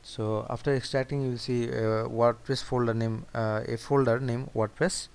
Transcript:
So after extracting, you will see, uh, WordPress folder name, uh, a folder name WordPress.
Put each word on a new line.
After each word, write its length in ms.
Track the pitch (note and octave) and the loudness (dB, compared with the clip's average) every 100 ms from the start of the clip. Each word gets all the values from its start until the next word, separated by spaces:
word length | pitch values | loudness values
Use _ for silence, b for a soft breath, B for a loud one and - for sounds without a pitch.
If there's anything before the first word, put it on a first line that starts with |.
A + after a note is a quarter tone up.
| - | -12
So 320 | - G#2+ G#2+ A2 | -4 -2 -2 -2
after 240 | A#2 D3 C3+ | -4 0 0
extracting, 460 | - C3+ C3 C#3+ | 0 -2 0 -2
you 80 | C3 | -2
will 80 | A#2+ | -4
see, 300 | - A#2+ A#2 | -2 0 0
uh, 380 | B2 A2 A2 A#2 | 0 2 0 0
WordPress 560 | A2+ A#2 A2+ - C3 | 4 4 4 -4 -4
folder 320 | - B2+ A#2+ | 0 2 2
name, 320 | A2+ A2+ A2+ - | 2 0 -2 -6
uh, 280 | A#2 A2 G#2+ - | -2 0 -2 -2
a 100 | A2+ | -6
folder 440 | - C#3 B2+ A#2 | 2 4 4 2
name 280 | C3 A#2+ C#3 | 0 -2 -2
WordPress. 540 | A2 G#2+ - F3 - - | -2 -2 0 0 0 -8